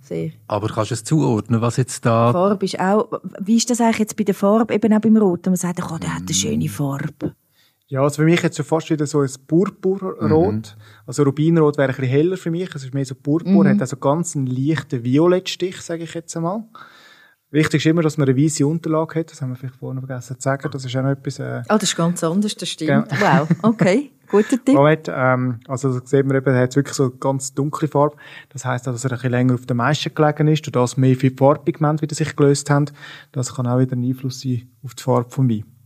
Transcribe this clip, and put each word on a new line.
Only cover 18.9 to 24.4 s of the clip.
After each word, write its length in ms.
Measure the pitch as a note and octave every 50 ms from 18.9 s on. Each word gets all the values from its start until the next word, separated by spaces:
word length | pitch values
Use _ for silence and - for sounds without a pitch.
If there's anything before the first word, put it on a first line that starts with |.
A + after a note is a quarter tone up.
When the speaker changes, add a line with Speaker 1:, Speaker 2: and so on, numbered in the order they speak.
| D#3 D#3 D#3+ D#3+ - E3
Speaker 3:
hat. 100 | D#3+ D#3+
Das 100 | - -
haben 100 | C#3 B2+
wir 40 | B2+
vielleicht 220 | B2 - C3 B2+
vorhin 240 | _ C3+ C3 C3 C3 C3
vergessen 300 | C3 C3+ B2 A#2 - C3
zu 40 | - -
sagen. 260 | C3+ C3+ C#3 - D3+
Das 140 | C#3+ C#3 C3
ist 100 | B2+ A#2+
auch 40 | C3 C3
noch 80 | C#3
etwas... 280 | C#3 - - C#3+ C3+ -
Äh, 220 | C3 B2+ B2 B2 B2 -
Speaker 1:
Ah, 80 | G#3
das 60 | A3 G#3
ist 120 | - -
ganz 260 | - E3+ E3+ F3 F3 -
anders, 300 | D#3+ E3 G3 G#3 G#3+ G#3
das 120 | - F3+
stimmt. 220 | E3 - - D#3+ D3+
Speaker 3:
Ja. 180 | C#3 C#3+ - - D3 - G#3 F#3 C#3+ C3+ D3
Speaker 1:
Wow, 20 | D#3+ E3+ - -
okay. 480 | A3 A#3 - E3 F#3 F#3 B3+ D4 - _ _ _ _
Guter 280 | - G3+